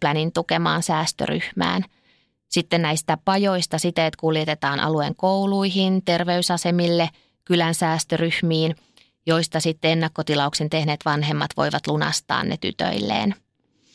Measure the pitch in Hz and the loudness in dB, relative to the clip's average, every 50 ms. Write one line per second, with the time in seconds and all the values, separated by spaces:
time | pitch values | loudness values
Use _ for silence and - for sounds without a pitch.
0 | - 147 147 156 156 165 - 165 170 - 165 165 170 160 156 170 - - 160 156 | 0 0 0 0 0 -2 -2 -2 -2 0 0 0 0 0 0 0 0 0 0 0
1 | 156 - - - - 143 151 165 - - - 180 170 175 180 185 185 - _ _ | 0 -2 -4 -4 -4 -4 -4 -4 -4 -6 -4 -2 -2 0 0 -2 -2 -4 _ _
2 | _ _ _ _ _ _ _ _ _ - - 175 165 - 175 170 165 151 156 156 | _ _ _ _ _ _ _ _ _ -4 -2 -2 0 0 0 0 2 0 0 -2
3 | - - - - - 196 190 196 202 196 185 180 165 - - 156 - 175 170 175 | -2 -2 -2 -2 0 0 2 2 2 2 2 0 0 -2 -2 -2 -2 0 2 2
4 | 160 156 156 - - 160 160 156 151 151 151 - - 139 139 - - 156 160 151 | 0 0 0 0 0 0 2 2 0 -2 -2 -2 -2 -2 0 0 0 0 0 0
5 | 143 147 156 - - 185 196 196 196 196 196 196 196 196 180 196 190 190 190 190 | 0 -2 -2 0 0 0 2 2 0 0 2 2 0 0 2 2 2 2 2 2
6 | 185 - 170 170 175 175 175 180 175 - 175 170 - 175 175 175 175 170 170 170 | 2 2 0 0 2 0 0 0 0 0 0 0 0 0 2 2 2 2 2 2
7 | 165 156 - _ _ _ _ _ _ - 180 175 165 165 165 - 180 160 160 160 | 0 0 -4 _ _ _ _ _ _ 0 2 2 2 2 0 0 0 0 0 -2
8 | - - 170 160 165 165 - - 175 165 160 156 160 160 160 - _ _ _ - | -2 -2 -2 0 0 0 -2 0 0 0 0 2 0 0 -2 -4 _ _ _ -20
9 | - _ _ _ - 165 160 165 165 - - 160 151 165 156 - - 160 165 165 | -20 _ _ _ -2 0 0 0 0 0 -2 -2 0 -2 -2 0 0 0 2 2
10 | 160 160 - - 151 - 147 143 139 147 - - 156 151 - 160 147 151 147 - | 0 -2 -2 -4 -2 0 0 2 0 0 0 -2 -2 -2 0 0 0 0 -2 -2
11 | - 156 147 147 147 151 151 147 143 147 - - 147 147 147 147 - 151 151 151 | -2 -2 0 0 0 0 -2 -2 -2 -4 -2 -2 -2 0 -2 -2 -2 -2 -2 0
12 | 147 151 151 - - - - - - - 151 156 - - - - - - 202 202 | 0 -2 -2 -4 -4 -2 -2 -2 -2 -2 -4 -4 -4 -6 -4 -2 -2 -2 -2 -2
13 | 202 220 - - - 202 196 - _ _ _ _ _ _ _ _ _ _ | -2 -2 -2 0 0 -2 -4 -4 _ _ _ _ _ _ _ _ _ _